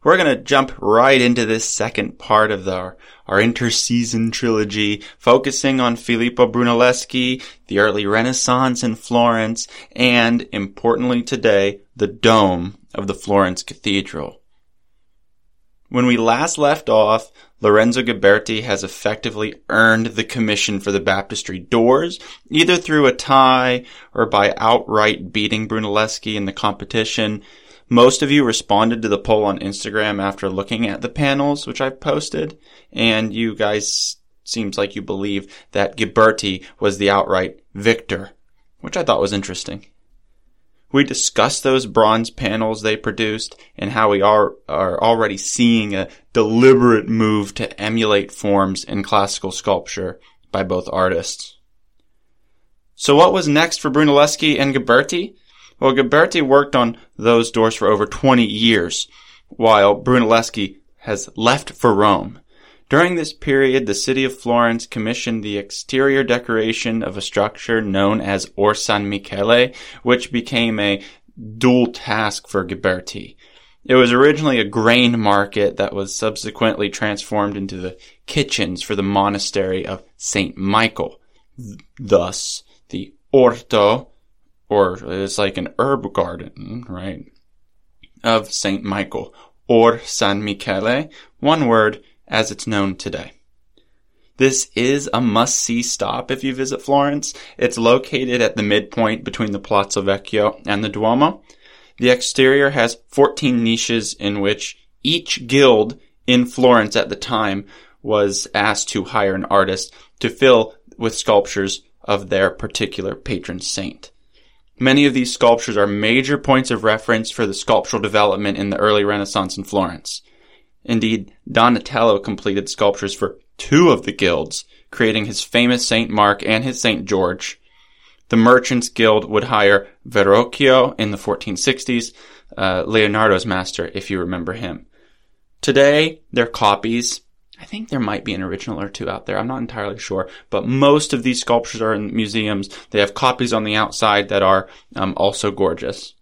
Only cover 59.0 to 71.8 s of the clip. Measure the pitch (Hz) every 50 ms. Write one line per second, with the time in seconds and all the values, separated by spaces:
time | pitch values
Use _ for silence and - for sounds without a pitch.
59 | - _ _ - - - - _ _ _ - - 113 113 110 104 98 101 104 101
60 | 120 123 123 127 117 107 113 113 117 - - 117 101 95 - _ _ _ _ _
61 | - - 107 101 - - - - 110 117 131 143 - - - - - 120 104 98
62 | 104 107 98 73 50 - 123 - _ _ _ _ _ _ _ _ _ _ - 147
63 | 170 180 180 170 156 156 - _ - 147 135 135 135 131 127 135 123 107 101 -
64 | - - 127 131 135 131 131 - - 120 120 120 120 117 117 117 - - - 120
65 | 107 110 117 120 - 123 113 110 104 107 101 101 101 101 - - - - - 131
66 | 135 139 139 135 131 117 120 123 123 - 117 113 110 113 113 - - 120 113 113
67 | 107 - 95 101 - - - 101 101 107 - - - - 117 113 110 101 95 98
68 | 98 98 107 110 - 98 98 92 - - _ - 101 104 107 - - - 107 104
69 | 101 101 104 98 98 - 107 101 101 110 117 120 127 127 127 - - - - -
70 | - 123 123 123 123 - - 120 117 - - 117 117 117 110 107 101 101 101 98
71 | - - - _ _ _ _ - 113 110 110 113 117 127 123 127